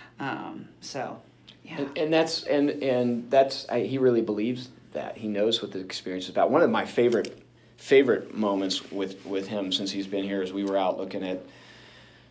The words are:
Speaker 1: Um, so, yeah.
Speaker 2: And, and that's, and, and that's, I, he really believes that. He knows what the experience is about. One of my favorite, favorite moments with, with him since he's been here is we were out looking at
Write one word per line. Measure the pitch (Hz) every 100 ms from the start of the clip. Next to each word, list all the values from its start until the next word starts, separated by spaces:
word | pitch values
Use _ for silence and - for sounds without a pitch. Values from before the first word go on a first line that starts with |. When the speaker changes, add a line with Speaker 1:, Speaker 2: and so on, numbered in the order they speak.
| - -
Speaker 1:
Um, | 139 - 85 - - -
so, | - 139 123 - - _ - -
yeah. | - -
Speaker 2:
And, | 139 -
and | 156
that's, | 160 - -
and, | - 143 143
and | 143 135 123 123 120 -
that's, | 135 135 - -
I, | 120 104
he | 131
really | 127 117
believes | 104 104 113 127 - - -
that. | - - -
He | 110
knows | 101 110 110
what | 107
the | 95
experience | 95 - - 92 92
is |
about. | 90 90
One | 143
of | 151
my | 110 95
favorite, | - 120 113 - - - _ _ -
favorite | - 139 131 98 - -
moments | 107 98 95 - -
with, | 98 95 - 90
with | 98 98
him | 104 95
since | 98 98
he's | 98 98
been | 98 98
here | 98
is | 92
we | 98
were | 98 98
out | 92 -
looking | 95 98
at | 95 92 - - - - - - - - _